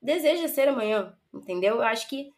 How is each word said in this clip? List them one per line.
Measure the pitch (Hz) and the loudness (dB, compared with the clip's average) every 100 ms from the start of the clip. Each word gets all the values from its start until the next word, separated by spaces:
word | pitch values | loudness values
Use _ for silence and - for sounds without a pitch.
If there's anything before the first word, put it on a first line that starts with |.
deseja | 233 330 302 339 320 | -2 2 2 2 0
ser | - 277 | 2 2
amanhã, | 254 214 214 190 - _ | 2 0 0 -2 -10 _
entendeu? | - - 180 190 233 | -16 -8 -2 0 2
Eu | |
acho | 226 226 - | 0 -2 -4
que | 277 277 | -10 -10